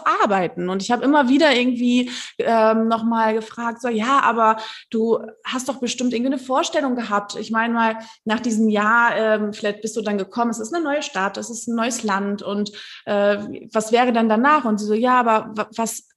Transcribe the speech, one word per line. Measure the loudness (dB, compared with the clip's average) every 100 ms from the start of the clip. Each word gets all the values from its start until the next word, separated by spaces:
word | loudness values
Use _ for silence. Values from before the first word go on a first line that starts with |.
| -2
arbeiten. | 0 2 2 0 -4 -4
Und | -4
ich | -2
habe | 0
immer | 2 4 4
wieder | 4 4 4
irgendwie, | 2 0 2 2 0 -6 -12 -4
ähm, | 0 4 4 4 2
noch | 0
mal | 0 0 2
gefragt, | 0 -4 -8 -8 -6
so, | -4
„Ja, | -2 0 2
aber | 2 4 4 2 -4 -14 -6
du | -2 0 0 -2 -14 -8
hast | -6 -6
doch | -4
bestimmt | -6 -2 -2
irgendwie | -2 -2
eine | -4
Vorstellung | -2 -2 0 -2 -2 -2
gehabt.“ | -2 -2 -2 -8
Ich | -4
meine | -2 0
mal, | 0 0 -2 -10 -12 -4
nach | -2
diesem | 0 2 2
Jahr, | 2 4 4 4 2
ähm, | 2 0 -2
vielleicht | -4 -4 -4
bist | -6 -6
du |
dann | -4 -4
gekommen, | -4 -2 -2
es | -2
ist | -4
eine | -4
neue | -2 -2
Stadt, | -4 -4 -4 -4
es | -10
ist | -10 -6
ein | -2
neues | -2 -2
Land | -2 -2 -2 -4
und, | -4 -4 -4 -8 -18 -16 -4
äh, | 0 2 0 -4 -12 -6
was | -4 2
wäre | 4 4
denn | 2 4
danach? | 4 4 4 2
Und | -2
sie | 0
so, |
„Ja, | 0 4 4
aber | 4 2 0 -6
wa-, | -6
was, | -4 -6 -6 -14